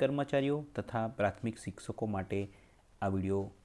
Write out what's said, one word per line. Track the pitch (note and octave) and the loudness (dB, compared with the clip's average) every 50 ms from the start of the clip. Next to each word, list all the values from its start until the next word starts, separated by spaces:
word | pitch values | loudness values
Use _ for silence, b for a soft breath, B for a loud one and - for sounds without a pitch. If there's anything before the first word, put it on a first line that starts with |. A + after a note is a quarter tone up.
કર્મચારીઓ | C#3 C3+ C#3+ C#3+ C#3 C#3 - C#3 C3+ C#3 C#3+ D3+ D3 - - | 2 2 2 2 0 2 2 2 4 4 2 0 -2 -4 -6
તથા | - - - - A2+ A2+ A2+ - | -6 -4 -2 0 0 0 0 0
પ્રાથમિક | - G#2 G2 F#2 - - A2+ A2 - | 2 2 2 2 0 -2 -4 -4 -4
શિક્ષકો | - G2+ - - - - G#2 - A#2 | -6 -10 -10 -8 -8 -8 -6 -4 -2
માટે | G#2+ G2+ F#2+ F#2 - G#2+ G2+ G2+ B B B B B B B B - - - | -2 -2 -2 -2 -2 -2 -2 -2 B B B B B B B B -20 -6 -2
આ | G2+ G2 | 0 0
વીડિયો | F#2+ F#2+ F#2 F#2+ G2 G2 G2 G2+ - - | 2 2 2 2 2 0 0 -2 -8 -14